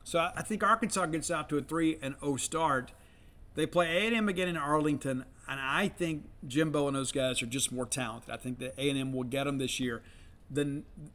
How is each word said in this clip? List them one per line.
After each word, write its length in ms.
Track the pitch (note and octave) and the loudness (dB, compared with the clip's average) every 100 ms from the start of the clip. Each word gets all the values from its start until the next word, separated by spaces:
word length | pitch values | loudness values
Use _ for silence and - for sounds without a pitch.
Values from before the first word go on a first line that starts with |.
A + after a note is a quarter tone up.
So 160 | - E3+ | -2 0
I, 140 | E3+ - | 0 -2
I 60 | |
think 200 | - G#3+ | -4 2
Arkansas 440 | G#3 A3+ A3+ F#3+ E3+ | 4 4 4 0 0
gets 260 | D#3 - | 0 0
out 160 | D#3 D3 | -2 0
to 80 | D3 | -2
a 40 | |
three 360 | - D#3+ D#3+ D#3 | 0 2 2 0
and 140 | C3+ C3+ | -4 -4
oh 140 | C#3+ C3 | -2 -2
start. 560 | - D#3+ D#3+ C3 B2+ - - - - - - - | -2 2 2 2 0 -10 -20 -20 -20 -20 -8 -2
They 100 | D#3 | 2
play 220 | F3 E3 | 4 4
A 200 | E3+ A3 | 4 4
and 80 | A#3 | 4
M 120 | G#3 | 2
again 220 | F3+ F3+ | 2 0
in 80 | E3+ | 0
Arlington, 680 | C#3+ D#3 D3+ D3 C#3 C3 C3 - - | 2 4 4 2 0 -4 -6 -14 -8
and 120 | C3+ | -4
I 280 | C3+ D#3 G3+ | 0 2 2
think 380 | - E3+ D3+ - - - | 0 -2 -2 -8 -14 -2
Jimbo 420 | C3 D#3+ D3 C#3+ | 2 2 4 2
and 100 | C#3 | 0
those 160 | B2+ | 0
guys 280 | C#3+ C3 B2+ | 0 0 0
are 40 | A#2+ | -2
just 260 | C3 - | -2 -2
more 140 | B2+ B2 | -2 -2
talented. 440 | - A#2+ A#2 - | -2 -4 -6 -10
I 60 | A#2 | -8
think 240 | B2+ B2 | -8 -6
that 140 | C3 C3 | -6 -2
A 120 | C#3+ | 0
and 100 | C#3 | 0
M 140 | C3+ | 0
will 100 | C3 | -2
get 240 | B2 C3+ C#3 | -2 -2 0
'em 100 | C#3 | 0
this 220 | B2+ - | -2 -2
year. 240 | B2+ A2+ - - - - - | -2 -4 -8 -20 -20 -20 -6
Then 320 | C3+ C#3+ C#3+ - - D3+ | -2 0 -2 -10 -16 -16